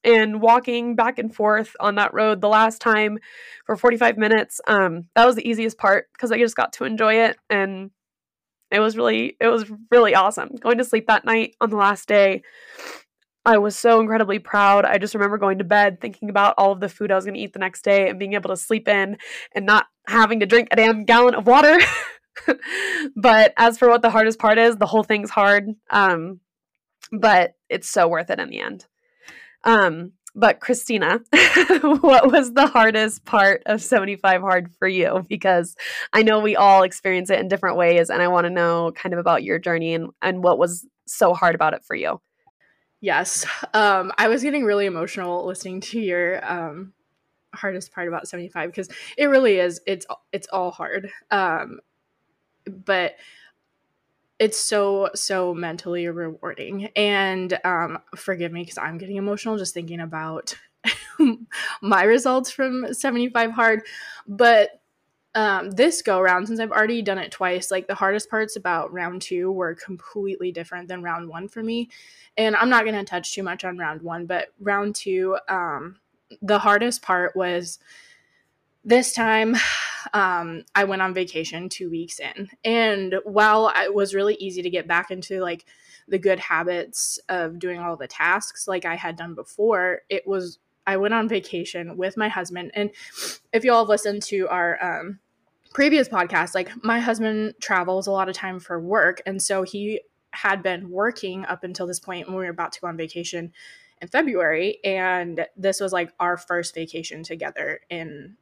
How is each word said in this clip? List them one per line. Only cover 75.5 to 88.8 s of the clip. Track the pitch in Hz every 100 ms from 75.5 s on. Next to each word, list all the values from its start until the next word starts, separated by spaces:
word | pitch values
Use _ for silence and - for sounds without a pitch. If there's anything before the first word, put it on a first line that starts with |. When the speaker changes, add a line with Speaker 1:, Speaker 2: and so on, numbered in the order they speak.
| 190 175 143 160 185 _ _ _ -
Speaker 2:
the | 202 208
hardest | 208 208 240 240
part | - 180 180 190
was | 180 175 170 - _ - _ _ _ _ _ _ _ _ 208
this | 240 247
time, | - 226 220 220 233 - -
<sighs> | - - -
um, | 208 190 180 170 165 - 196
I |
went | 196 190
on | 190
vacation | 185 180 160 160 170 185
two | - 175
weeks | 165 170 -
in. | 143 - 196 _ 226
And | 233 220 202 185 190
while | 214 202 214 214 220 170
it | 196 202
was | 196
really | 196 202 208
easy | 196 180
to | 175
get | 175 165
back | 170 185
into, | 185 175 185
like, | 180 170 _ _ _ _ _
the | 190
good | 190 185
habits | - 165 175 175 - - - - -
of | 185 165 170
doing | 180 175
all | 170 165
the | 131
tasks | - 165 190 - - -
like | 185